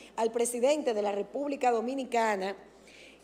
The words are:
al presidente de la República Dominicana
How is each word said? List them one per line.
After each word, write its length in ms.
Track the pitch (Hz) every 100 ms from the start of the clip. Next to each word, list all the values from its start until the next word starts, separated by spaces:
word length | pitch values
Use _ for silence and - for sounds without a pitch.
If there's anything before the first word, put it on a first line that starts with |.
| - -
al 160 | 226
presidente 640 | 233 240 247 254 302 262
de 80 | 214
la 100 | 202
República 580 | 202 196 262 294 277 247
Dominicana 840 | 233 233 269 254 233 226 202 190 196 - - - - - -